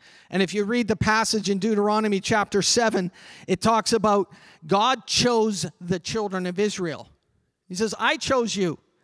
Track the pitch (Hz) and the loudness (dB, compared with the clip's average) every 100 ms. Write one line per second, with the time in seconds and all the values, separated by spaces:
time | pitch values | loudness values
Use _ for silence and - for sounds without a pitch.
0 | - - _ 190 185 208 202 240 220 208 | -20 -20 _ -2 -2 -2 -2 0 0 0
1 | 220 220 220 220 196 196 226 208 208 214 | 2 2 2 0 0 -2 0 2 2 2
2 | 214 196 - 220 196 202 - 240 220 202 | 2 0 0 0 2 0 2 2 2 0
3 | 180 - - - - 185 220 226 - 226 | -2 -6 -18 -16 -4 -2 2 2 2 0
4 | 214 202 185 - - - 151 196 233 262 | 2 2 0 -8 -20 -20 -2 2 2 0
5 | - - 247 233 220 196 170 - 175 185 | -2 0 2 2 2 -2 -6 -10 -6 -4
6 | - 226 202 185 180 180 208 196 170 135 | -4 -4 -4 -4 -4 -2 -2 -2 -6 -8
7 | - _ _ _ _ _ _ 185 220 208 | -14 _ _ _ _ _ _ -4 -4 0
8 | 233 311 - 262 226 180 180 - _ _ | -2 0 0 0 0 0 -2 -2 _ _